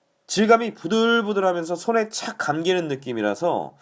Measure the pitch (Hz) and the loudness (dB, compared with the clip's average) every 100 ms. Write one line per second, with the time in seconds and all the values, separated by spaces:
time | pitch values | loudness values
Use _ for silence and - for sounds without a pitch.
0 | _ _ _ - 214 226 233 202 165 220 | _ _ _ 0 4 4 4 -6 -2 2
1 | 226 233 208 202 190 175 160 175 - 226 | 4 2 0 0 0 0 -4 -6 -2 -2
2 | 214 - - - - 151 165 185 165 135 | -2 -6 -10 -6 -4 -2 0 0 -2 -6
3 | 131 117 104 101 170 120 71 - | -6 -2 -2 0 0 -2 -4 -12